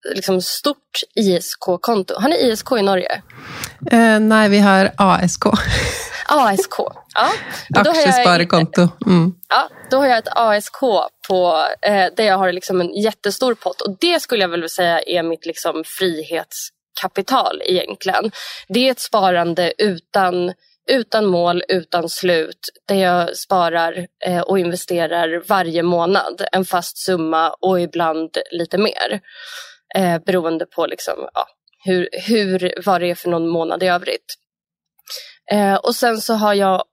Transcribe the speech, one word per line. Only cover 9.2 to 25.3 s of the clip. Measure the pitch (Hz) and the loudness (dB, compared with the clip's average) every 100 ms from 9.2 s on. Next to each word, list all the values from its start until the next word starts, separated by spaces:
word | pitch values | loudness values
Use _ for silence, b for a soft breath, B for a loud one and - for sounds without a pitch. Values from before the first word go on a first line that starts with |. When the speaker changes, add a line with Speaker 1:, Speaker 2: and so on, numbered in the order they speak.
| 165 180 - | 4 -2 -2
Speaker 1:
Ja, | 156 - - - | 0 0 -8 -2
då | 262 | 2
har | 277 | 4
jag | 233 | 2
ett | - - | 0 0
A | 233 208 | 2 2
S | - | -2
K | - 262 196 - _ - | -4 0 2 0 _ -2
på, | 185 180 160 151 - | 0 2 2 0 -2
eh, | - 202 180 - | 0 2 2 2
där | |
jag | 220 190 | 2 2
har | 185 | 0
liksom | 180 - 185 | -2 -2 -2
en | 180 - | -2 -2
jättestor | 214 - 202 196 254 | -4 -2 -6 -2 -2
pott. | 233 277 - | 0 -4 -6
Och | - 185 | -8 -2
det | 339 339 | 0 0
skulle | - 233 | -2 0
jag | 185 | 0
väl | 170 165 | -2 -6
säga | - 175 165 | -2 0 0
är | - 175 | -2 -4
mitt | 165 165 165 | -2 -6 -8
liksom | 165 175 160 160 | -6 -6 -6 -8
frihetskapital | - 190 160 156 165 - - - _ _ - 190 - 196 262 185 78 - | -4 -4 -4 -6 -8 -8 -12 -14 _ _ -10 -6 -6 -2 0 0 -4 -2
egentligen. | 180 - 196 185 - 214 B B B B | -2 -2 -8 -2 -2 -2 B B B B
Det | 196 262 | 0 0
är | |
ett | 247 | 0
sparande | - 220 190 180 170 165 175 - | -2 2 2 2 0 0 -2 0
utan, | 208 180 _ 208 185 180 175 - _ _ - | -2 -2 _ 0 0 0 -4 -6 _ _ -2
utan | 262 226 220 214 | -2 0 0 2
mål, | 175 175 175 - | 2 2 0 -2
utan | 185 170 175 170 | -4 -2 -4 -4
slut. | - 180 165 160 - - _ - | -4 0 0 0 -8 -16 _ -2
Där | 196 | 0
jag | 185 180 170 - | 2 2 0 -6
sparar, | - 190 170 170 165 180 175 _ - | -2 0 2 0 -2 -4 -12 _ -4
eh, | 175 | -2
och | - 196 | 0 0
investerar | 175 180 - 175 160 170 165 | 0 -4 -4 -2 0 0 0